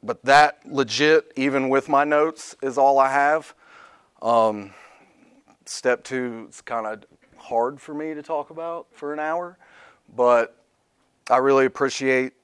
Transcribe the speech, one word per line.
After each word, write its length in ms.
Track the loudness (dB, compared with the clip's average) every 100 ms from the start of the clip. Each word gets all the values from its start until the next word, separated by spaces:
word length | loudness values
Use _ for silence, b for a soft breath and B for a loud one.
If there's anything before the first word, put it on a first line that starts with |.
but 180 | -10 -8 4
that 340 | 6 6 2 -8
legit, 640 | -4 -2 0 4 4 2 -4
even 320 | -2 0 0
with 180 | 0 2
my 140 | 0
notes, 520 | 2 2 0 -4 -20 -10
is 160 | -6 0
all 220 | 2 4
I 100 | 2
have. 460 | 2 0 0 -4 -20 b b b b b b
Um, 520 | 0 2 2 -2 -12 b b b b b b b _ _ -16
step 380 | -6 -2 -2
two 440 | -4 -8 -8 -10 -16
is 120 | -20
kinda 380 | -10 -8 -8 -12 _ _ _ _
hard 420 | -6 -2 -2 -6
for 120 | -16
me 200 | -12 -10
to 80 | -12
talk 280 | -8 -8 -8
about 380 | -12 -12 -12 -16
for 220 | -16 -12
an 60 | -8
hour, 380 | -6 -6 -8 -16 b b b b _
but 480 | 0 4 4 2 _ _ _ _ _ _ _ 0
I 80 | 0
really 280 | 4 2 2
appreciate 680 | 0 -4 -2 -2 -2 -2 _